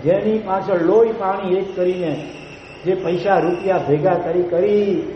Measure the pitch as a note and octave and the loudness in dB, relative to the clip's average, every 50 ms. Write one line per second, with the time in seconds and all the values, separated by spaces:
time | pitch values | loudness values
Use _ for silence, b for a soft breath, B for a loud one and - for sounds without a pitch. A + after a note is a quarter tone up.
0 | - D3 F3+ G3+ G3+ G#3+ A3 A3 G#3+ F#3+ F#3+ F#3+ F#3+ G3 G3 F3 E3 E3+ G3+ A3 | 2 2 0 2 2 0 0 -2 -2 -2 -4 -2 0 0 0 2 2 4 6 6
1 | A3+ A3+ G3+ - G3+ F#3+ G3 G3 G3+ F#3 F3+ F#3+ F#3+ - - - F3+ F3+ F#3 F#3 | 4 4 2 -2 -2 -2 -2 -2 -2 -2 0 -2 -2 -4 -4 -2 0 0 0 -2
2 | F3 D#3+ C#3+ D3 D3+ - - - - - - - - - - - - E3+ G3 F#3+ | -2 -4 -4 -4 -8 -12 -14 -16 -18 -18 -20 -20 -20 -20 -20 -8 -2 -2 -2 0
3 | - E3 F3 F3 F3+ G#3 G3 F3 D#3 E3+ F3+ - - F#3+ F#3 E3+ - C3 D3 D#3 | 0 -2 -2 0 2 2 2 2 2 0 -2 -2 0 0 0 0 2 2 0 2
4 | D#3+ F#3 F3 E3+ - E3+ E3+ F3+ F3 - F3 E3+ F#3 G#3 G#3 G#3 G#3 G3+ F#3 D#3+ | 4 2 2 2 0 0 0 0 0 0 0 2 2 2 2 2 2 2 0 -2
5 | C3+ - - | -2 -4 -8